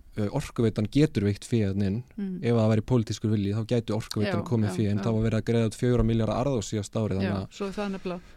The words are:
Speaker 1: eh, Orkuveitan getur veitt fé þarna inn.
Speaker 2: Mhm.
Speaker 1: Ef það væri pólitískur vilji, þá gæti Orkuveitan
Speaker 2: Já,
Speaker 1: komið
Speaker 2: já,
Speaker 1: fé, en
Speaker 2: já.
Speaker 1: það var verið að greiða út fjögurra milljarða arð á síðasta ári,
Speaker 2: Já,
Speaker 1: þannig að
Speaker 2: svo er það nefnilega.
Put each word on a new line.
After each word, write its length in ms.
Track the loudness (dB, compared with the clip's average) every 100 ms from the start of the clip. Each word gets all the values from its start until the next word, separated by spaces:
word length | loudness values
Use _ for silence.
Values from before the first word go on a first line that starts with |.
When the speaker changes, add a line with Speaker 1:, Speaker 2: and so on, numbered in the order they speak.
| -12 -4
Speaker 1:
eh, 120 | -2
Orkuveitan 580 | -2 -4 0 0 2 0
getur 340 | 2 2 2
veitt 200 | 0 0
fé 220 | -2 0 0
þarna 200 | 0 0
inn. 160 | -2 -6 -8
Speaker 2:
Mhm. 220 | -8 -4
Speaker 1:
Ef 100 | 0
það 180 | 4 4
væri 100 | 2 2
pólitískur 460 | 0 0 -2 0
vilji, 200 | 0 0 -2
þá 80 | 0
gæti 260 | 0 0 -2
Orkuveitan 460 | -4 -2 0 0
Speaker 2:
Já, 40 | 0
Speaker 1:
komið 220 | 0 0
Speaker 2:
já, 60 | 0
Speaker 1:
fé, 120 | 0
en 60 | 0
Speaker 2:
já. 40 |
Speaker 1:
það 100 | 0
var 100 | 0 2
verið 120 | 0
að 40 | 0
greiða 160 | 2 0
út 140 | 0
fjögurra 240 | 2 4 4
milljarða 340 | 2 0 0
arð 160 | 0 -2
á 60 |
síðasta 400 | -2 -4 -4 -2
ári, 140 | -2 0
Speaker 2:
Já, 40 |
Speaker 1:
þannig 220 | 0 -2
að 100 | -6
Speaker 2:
svo 140 | -8 -8
er 60 |
það 180 | -4 -6
nefnilega. 300 | -6 -6 -8 -12